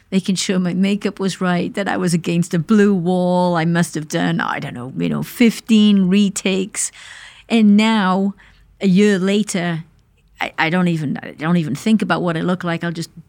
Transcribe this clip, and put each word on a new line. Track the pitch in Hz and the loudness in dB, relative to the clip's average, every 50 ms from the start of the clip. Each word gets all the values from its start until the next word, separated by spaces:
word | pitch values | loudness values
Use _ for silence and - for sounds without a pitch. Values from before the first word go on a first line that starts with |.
| _ _ | _ _
making | - 190 - - 190 | -2 -2 0 0 -2
sure | 170 - - 196 185 | -2 -2 -2 0 0
my | 185 175 170 | 0 0 0
makeup | 180 190 196 208 202 - - - - | 0 0 0 0 -2 -2 -4 -4 -4
was | 196 190 180 - | -4 -4 -4 -2
right, | 190 180 175 175 170 180 - | -2 -2 0 -2 -2 -4 -6
that | 202 202 185 | -4 -4 -2
I | - - | -2 -2
was | 185 180 165 | 0 0 0
against | 170 160 175 170 170 175 - - | -2 -2 -2 -2 -2 -2 -2 -2
a | 170 | -4
blue | 151 - 220 208 202 208 202 | 0 2 2 4 4 4 2
wall. | 185 165 180 185 180 180 180 180 180 180 180 175 | 0 0 0 0 0 0 2 2 2 2 0 0
I | 165 160 | 0 0
must | 170 170 170 175 - - | 0 0 0 0 -2 -4
have | 160 151 151 | -8 -8 -6
done, | - 165 175 175 165 - | -4 -2 -2 -2 -2 -2
I | - - - - | -2 -4 -4 -6
don't | - 139 - | -8 -10 -10
know, | 123 120 131 - 165 | -10 -12 -10 -6 -6
you | 170 170 | -4 -4
know, | 107 - | -4 -4
fifteen | - - - - 247 226 - - - - 220 214 208 208 208 196 190 180 | -6 -6 0 2 4 4 2 0 0 2 4 4 6 6 4 4 4 2
retakes. | 190 208 208 196 190 - - 196 190 190 190 214 - - - - - - - - - - - - - - - - | 2 2 2 0 -2 -4 -4 -2 -2 -2 -4 -6 -6 -8 -8 -8 -10 -14 -20 -20 -20 -20 -20 -20 -20 -20 -6 -2
And | 233 233 220 208 202 208 | 2 4 6 6 6 6
now, | 220 226 226 214 196 185 185 190 196 202 196 _ - _ _ _ _ _ _ - | 4 4 2 2 2 2 0 0 0 -2 -4 _ -14 _ _ _ _ _ _ -2
a | - 196 | 0 2
year | 175 190 208 208 202 185 | 4 4 4 4 4 2
later, | 180 196 202 214 202 - - 190 170 175 165 160 165 _ _ _ _ _ _ _ _ _ _ - | 0 0 0 0 -2 -2 -4 -4 -4 -4 -4 -6 -8 _ _ _ _ _ _ _ _ _ _ -8
I, | - - - - | -8 -6 -2 -2
I | 160 160 | -2 0
don't | 165 185 180 175 | 0 0 0 0
even, | 170 160 156 135 - - | 0 -2 -4 -4 -6 -6
I | - - - | -10 -14 -12
don't | - 143 160 175 175 | -6 -2 0 0 0
even | 160 151 117 | 0 -2 -4
think | - - 220 220 208 | -4 0 2 2 2
about | - 180 170 160 170 | 2 0 -2 -2 -2
what | 180 160 | -2 -2
I | 160 | -2
look | 170 170 185 180 - | -2 -2 -2 -2 -4
like. | 175 165 165 170 | -4 -4 -4 -4
I'll | 170 | -6
just | 165 170 160 - _ 170 - | -6 -8 -10 -12 _ -20 -20